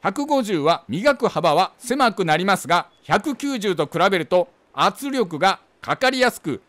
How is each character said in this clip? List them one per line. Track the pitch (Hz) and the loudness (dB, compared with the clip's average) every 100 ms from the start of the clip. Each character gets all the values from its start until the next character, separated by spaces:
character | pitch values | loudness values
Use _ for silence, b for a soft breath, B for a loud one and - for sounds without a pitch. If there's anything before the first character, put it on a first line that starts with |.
百 | 190 196 | -4 -4
五 | 285 285 | -2 0
十 | 214 185 | 0 0
は | 143 165 - | 2 0 -2
磨 | 147 262 | -2 0
く | 269 220 | 0 0
幅 | - 160 | 0 2
は | 151 185 _ | 2 0 _
狭 | - 269 247 | -6 0 0
く | 208 | 0
な | 175 | 0
り | 156 185 | 0 2
ま | 190 | -2
す | - | 0
が、 | 175 151 _ | -2 -2 _
百 | - 202 311 269 | -2 -2 0 -6
九 | 277 269 | -4 -4
十 | 202 170 | -4 -2
と | 147 | -2
比 | 165 185 | 0 2
べ | 190 | 2
る | |
と | 156 180 175 _ _ | 2 0 0 _ _
圧 | - 165 196 277 | -2 -2 -2 -6
力 | 269 202 156 | -2 -2 0
が | 185 180 _ _ | 0 0 _ _
か | - 147 | -6 0
か | 254 | 0
り | 262 | 2
や | 247 | 0
す | - | 0
く | - 123 | -8 -8